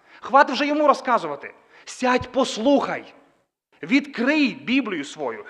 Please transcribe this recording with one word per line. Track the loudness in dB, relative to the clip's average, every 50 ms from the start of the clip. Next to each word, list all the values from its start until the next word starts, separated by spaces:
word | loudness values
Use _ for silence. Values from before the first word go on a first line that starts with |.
| _ _ -20 -18
Хватить | -8 2 6 6 6 6 2
вже | -2 0
йому | 0 0 2 4 4
розказувати. | 2 2 2 0 0 0 0 -4 -10 -10 -12 -16 -20 _ _ _ _ -20 -20
Сядь, | -18 -10 -4 -2 0 0 0 -2 -2
послухай. | -2 -2 -2 0 -2 -2 2 4 4 4 2 0 -6 -8 -10 -14 -20 -20 _ _ _ _ _ _ _ _ _ _ _ -14 -6
Відкрий | 0 0 0 0 -2 -6 -4 0 0 2 2 2 0
Біблію | -2 -6 -6 -2 -2 0 0 -2 -4 -6 -8
свою | -10 -10 -8 -6 -6 -6 -8 -12